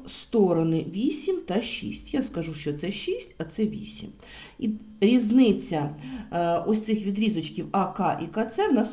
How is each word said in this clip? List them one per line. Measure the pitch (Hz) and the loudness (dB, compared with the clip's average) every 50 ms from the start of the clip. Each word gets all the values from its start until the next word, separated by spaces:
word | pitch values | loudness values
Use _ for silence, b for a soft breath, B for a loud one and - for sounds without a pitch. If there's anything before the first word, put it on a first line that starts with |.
| - | -12
сторони | - - - - - - 226 202 180 175 165 160 165 165 160 - - 165 | -12 -12 -12 -8 0 4 4 6 6 6 4 4 4 2 0 0 -2 -4
вісім | 196 240 302 302 - - 392 370 339 - | 0 0 0 -2 0 -2 -2 -2 -2 -2
та | - 180 214 | -2 -2 -2
шість. | 240 - - - - - - - - - - | -2 -2 -8 -8 -8 -8 -10 -10 -10 -4 -2
Я | 262 | -2
скажу, | - - - 170 156 160 151 | -2 -2 -4 -6 -6 -6 -8
що | - - - 147 | -6 -6 -6 -4
це | 147 165 180 | -4 -4 -6
шість, | 202 - - 359 403 494 - - - | -6 -6 -4 -4 -4 -6 -6 -12 -10
а | - - | -10 -10
це | - - - 214 | -8 -2 -2 -2
вісім. | 214 214 - - - - - - - - B B B B B B B B B | -2 -2 -6 -10 -12 -14 -14 -14 -16 -16 B B B B B B B B B
І | - 214 214 - - - - - | -4 -2 -2 -4 -8 -16 -2 2
різниця, | 196 214 247 247 220 208 233 262 254 220 190 - - - 170 151 147 - - B 247 262 262 233 B B | 4 6 6 6 4 6 6 8 8 8 6 2 0 -2 -2 -2 -2 -2 -6 B -12 -12 -10 -12 B B
е, | - 175 170 170 170 - - | -2 -2 0 2 0 0 2
ось | - 220 214 - | 0 0 0 2
цих | 220 220 214 196 | 0 -2 0 0
відрізочків | 202 196 208 214 202 - 165 156 - - 180 160 - | -2 -2 0 0 0 0 -2 -4 -6 -6 -8 -6 -2
А | - 196 180 | 0 0 0
К | 175 - - 185 160 - - 160 | 0 -2 0 0 0 0 0 -4
і | |
К | 160 - 214 226 | -4 -2 -2 -2
Ц | 220 - - 415 | -2 0 0 2
в | 427 285 | 4 4
нас | 214 - - | 4 4 2